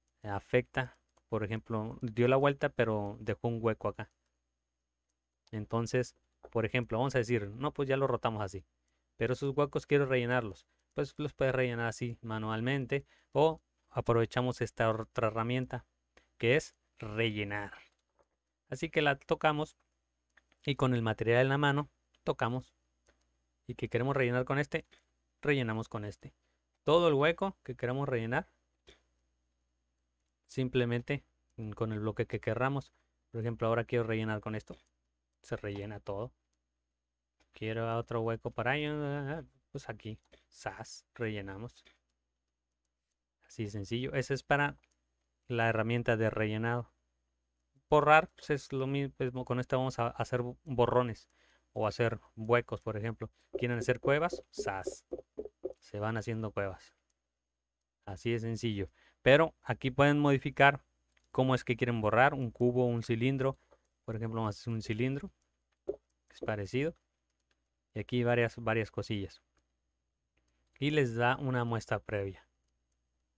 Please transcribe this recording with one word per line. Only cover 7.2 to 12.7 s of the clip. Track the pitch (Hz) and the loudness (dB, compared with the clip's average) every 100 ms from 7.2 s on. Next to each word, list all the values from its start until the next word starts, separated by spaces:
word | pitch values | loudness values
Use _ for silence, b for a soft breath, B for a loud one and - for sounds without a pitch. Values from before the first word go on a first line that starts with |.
| 110 120 101 | 2 0 -2
no, | 110 147 | -4 -6
pues | - 139 | -4 0
ya | 135 | 2
lo | 135 | 2
rotamos | 120 120 110 | 2 0 -2
así. | 101 98 - _ _ _ _ _ | -6 -8 -14 _ _ _ _ _
Pero | 117 | -2
esos | 123 139 135 | 0 -2 0
huecos | 143 147 - | 0 -2 2
quiero | 143 139 | 2 4
rellenarlos. | 131 120 127 110 90 _ _ _ | 2 2 0 -2 -10 _ _ _
Pues | - 143 - | -6 -6 -4
los | 147 | -8
puedes | - 135 | 0 0
rellenar | 123 127 117 117 | 2 0 0 -4
así | - 120 117 | -4 -6 -6
manualmente. | 117 110 110 110 120 | -6 -4 -2 -2 0